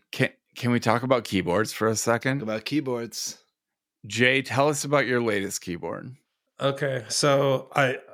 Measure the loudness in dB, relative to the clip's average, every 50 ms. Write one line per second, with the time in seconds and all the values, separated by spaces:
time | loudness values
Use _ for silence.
0 | _ _ -2 -2 -2 -2 -2 _ _ _ _ -6 -2 0 0 2 2 2 2 2
1 | 2 2 2 2 2 0 -2 0 0 2 0 0 0 -2 -2 -2 0 0 0 0
2 | 0 0 0 0 0 -2 -2 -2 -4 -4 -6 -6 -6 -4 -4 -2 -2 -2 -4 -6
3 | -6 -8 -10 -10 -10 -10 -10 -14 _ _ _ _ _ _ _ _ _ _ _ _
4 | -14 -8 0 2 4 4 4 2 0 0 2 2 4 4 2 0 0 2 2 2
5 | 2 2 2 2 2 2 0 0 -2 -2 -6 -8 -6 -6 -8 -6 -6 -8 -8 -8
6 | -10 -14 -16 -18 _ _ _ _ _ _ _ -4 -2 -2 -2 -2 -4 -4 -4 -4
7 | -6 -4 -2 2 4 4 4 4 4 2 2 0 -2 -2 0 2 2 2 0 -2
8 | -8 -14